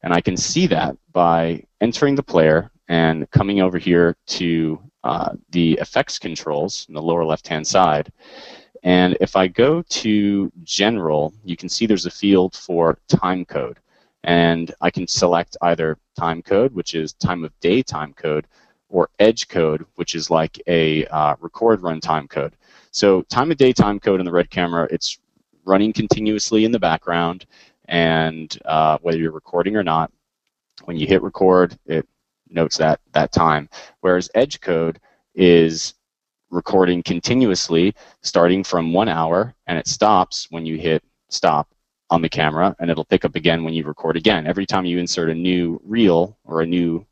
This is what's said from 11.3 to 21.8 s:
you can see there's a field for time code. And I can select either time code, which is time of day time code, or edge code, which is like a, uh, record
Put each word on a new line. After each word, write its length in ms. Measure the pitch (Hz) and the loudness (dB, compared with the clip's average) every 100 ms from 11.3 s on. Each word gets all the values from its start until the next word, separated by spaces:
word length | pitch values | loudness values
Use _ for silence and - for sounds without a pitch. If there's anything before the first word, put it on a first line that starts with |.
| - | -6
you 120 | 92 85 | -12 -10
can 120 | 90 | -8
see 180 | - 113 | -4 0
there's 200 | 101 87 | 0 -2
a 40 | |
field 460 | - 101 98 92 - | -4 2 4 4 -2
for 420 | - 85 82 - _ | -6 0 0 0 _
time 380 | - 92 90 | 0 0 -4
code. 340 | 87 80 67 - _ _ _ _ | -6 -8 -8 -10 _ _ _ _
And 500 | 85 85 85 82 82 - | -2 2 2 0 -4 -4
I 100 | 85 | -4
can 160 | - 87 | -4 -6
select 500 | - 90 85 87 - | 0 0 0 -4 -4
either 360 | 85 85 80 78 _ - | -2 0 -2 -6 _ -8
time 240 | 82 82 | -6 -6
code, 320 | - 98 131 | -2 0 0
which 220 | 110 82 82 | -2 -8 -6
is 160 | 78 | -6
time 320 | - - 90 | -6 -6 -6
of 80 | 80 _ | -8 _
day 240 | 85 110 | 0 0
time 280 | 127 82 76 | -2 -8 -10
code, 360 | _ 80 76 - _ _ _ _ | _ -4 -4 -6 _ _ _ _
or 220 | 92 80 _ | -2 -2 _
edge 260 | 107 113 - | 2 2 -4
code, 400 | 92 80 78 80 | -2 0 -2 -8
which 220 | _ 85 82 | _ -8 -8
is 160 | 78 | -2
like 280 | 82 80 - - | 0 0 -6 -2
a, 400 | 85 80 78 78 | 0 2 0 -2
uh, 300 | 78 76 76 | -2 0 -2
record 420 | 85 - 113 107 | -8 -2 2 2